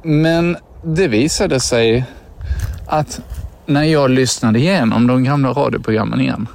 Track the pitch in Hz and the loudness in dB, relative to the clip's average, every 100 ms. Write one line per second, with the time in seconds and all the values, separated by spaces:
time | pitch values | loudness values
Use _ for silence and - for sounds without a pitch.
0 | 160 151 160 165 170 175 - - 165 160 | 0 2 2 2 0 -2 -10 -12 -4 0
1 | 185 107 151 - 190 135 - 120 113 117 | 2 2 0 0 0 0 0 0 2 2
2 | 131 - - - - - - - - 156 | -2 -12 -20 -14 -6 -4 -4 -8 -4 -2
3 | 147 - - - - - - 143 156 156 | -2 -10 -12 -12 -12 -14 -2 0 2 2
4 | 135 127 127 - 117 113 160 196 117 110 | 4 2 2 0 0 2 2 2 2 2
5 | 123 127 127 143 131 127 135 107 117 107 | 2 2 2 2 0 0 0 -2 -2 -2
6 | 107 117 131 117 107 | 0 -2 -2 -4 -8